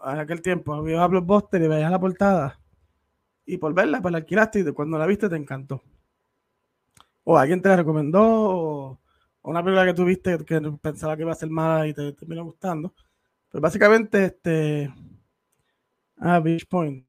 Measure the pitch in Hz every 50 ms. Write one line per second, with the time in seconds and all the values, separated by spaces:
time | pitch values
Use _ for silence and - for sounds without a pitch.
0 | - 135 139 156 151 151 170 165 160 185 180 165 - 151 151 151 151 160 160 165
1 | 175 175 185 185 175 170 202 208 202 - - 175 160 156 156 151 151 165 185 185
2 | 180 190 180 - 202 202 196 170 139 139 - _ _ _ _ _ _ _ _ _
3 | _ _ _ _ _ _ _ _ _ - 175 170 156 156 147 180 196 160 143 -
4 | 175 180 170 165 160 - 170 214 220 220 - 208 180 147 135 - 147 151 160 156
5 | 156 180 208 202 220 196 165 160 143 - 139 131 135 - 135 131 - _ _ _
6 | _ _ _ _ _ _ _ _ _ _ _ _ _ _ _ _ _ _ _ _
7 | _ _ _ _ _ - 165 147 135 143 185 185 180 196 190 175 165 151 156 156
8 | 147 143 160 196 220 226 226 220 214 202 185 175 165 156 151 143 135 135 135 -
9 | _ _ _ _ _ _ _ _ - - 160 170 175 190 190 190 185 180 175 170
10 | 180 175 185 180 - 185 175 156 151 - 165 156 151 151 151 147 - 156 151 -
11 | 165 156 156 156 165 165 160 - 165 156 160 160 160 160 160 156 156 151 147 147
12 | 143 143 139 _ - 165 165 165 170 160 156 _ - 190 170 156 156 190 - _
13 | _ _ _ _ _ _ _ _ _ _ - - 147 170 165 202 214 208 220 226
14 | 220 214 - 202 196 180 - _ - 175 165 160 156 151 151 147 143 135 123 -
15 | - - - _ _ _ _ _ _ _ _ _ _ _ _ _ _ _ _ _
16 | _ _ _ - - 170 175 170 156 160 165 165 - - - 180 160 147 139 131
17 | 131